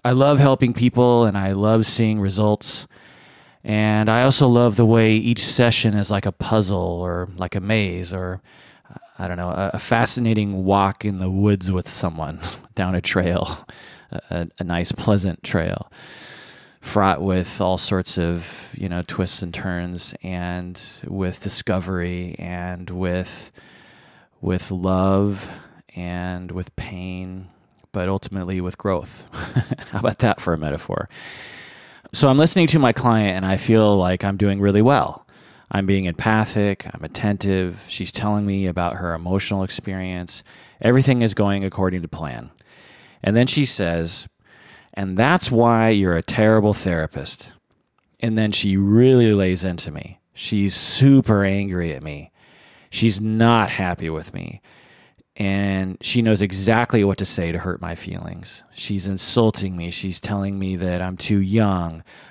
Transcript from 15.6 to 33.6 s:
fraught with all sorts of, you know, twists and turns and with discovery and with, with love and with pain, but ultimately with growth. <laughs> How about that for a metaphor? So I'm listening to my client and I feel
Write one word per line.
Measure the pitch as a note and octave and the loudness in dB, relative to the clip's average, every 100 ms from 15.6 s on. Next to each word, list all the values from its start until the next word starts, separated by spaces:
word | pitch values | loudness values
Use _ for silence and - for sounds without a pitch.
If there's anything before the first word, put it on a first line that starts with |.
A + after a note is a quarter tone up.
| E2+ - - - - - - - - - - _ | -2 -4 -10 -18 -20 -20 -20 -20 -20 -20 -20 _
fraught | - G#2 G2 D#2 | -2 2 2 2
with | F#2+ F#2 F2 - | 0 0 -2 -2
all | F#2+ F#2 | 0 0
sorts | - F#2+ F#2 - | -2 -2 -2 -2
of, | E2+ E2+ E2+ - - - | -2 -2 -8 -16 -16 -10
you | F#2+ | -6
know, | F2 | -6
twists | E2+ - F2+ - | -6 -4 -4 -4
and | F2 | -8
turns | E2+ F#2+ F2 F2 F2 - - | -8 -6 -6 -6 -8 -12 -12
and | F2+ F2+ F2 F2+ F2+ F2+ - - - | -10 -8 -6 -8 -10 -14 -16 -16 -10
with | F#2+ F#2 F2+ | -4 -4 -6
discovery | G2 - - F#2 F2+ F2+ F2 F2+ F2+ - | -6 -6 -2 -4 -2 -4 -4 -6 -8 -10
and | E2+ F2+ F2+ F2+ F2+ | -10 -8 -8 -10 -10
with, | F2+ F#2 F2+ F2+ - - _ - - - - _ _ _ _ | -6 -2 -2 -6 -12 -20 _ -20 -20 -20 -20 _ _ _ _
with | G2 F#2 - | -4 -4 -4
love | F#2 F#2 F#2 F#2+ G2 G2+ G2 - - - _ _ F2 | -4 0 2 2 2 2 -2 -10 -18 -20 _ _ -12
and | F2 F2+ F2+ F2+ F2+ | -10 -8 -8 -8 -10
with | F2+ F2+ - | -10 -10 -12
pain, | - F#2 F#2 F#2 F#2 F#2 F#2+ _ _ _ _ | -12 -10 -10 -10 -10 -12 -16 _ _ _ _
but | G2 F2+ | -6 -2
ultimately | G2 - G2 F2+ F#2 | -4 -4 -8 -6 -4
with | F2+ - | -6 -6
growth. | G2+ F2+ - - - | -4 -4 -6 -18 -18
<laughs> | - - - - - - | -14 -6 -6 -6 -10 -8
How | G2 | -4
about | A2+ - | -4 0
that | A#2 - | 0 0
for | - | -2
a | E2 | -2
metaphor? | D2+ D2 - G1+ - - - - - - - - - - - | -4 -6 -6 -8 -8 -14 -18 -18 -20 -20 -20 -20 -20 -20 -8
So | - C#3+ | 2 4
I'm | C3+ | 6
listening | E3 F#3+ D#3+ | 4 4 4
to | D#3+ | 6
my | B2+ | 4
client | - B2 A2 G#2 F#2 | 4 2 4 2 0
and | F#2+ | 0
I | |
feel | F#2+ | 0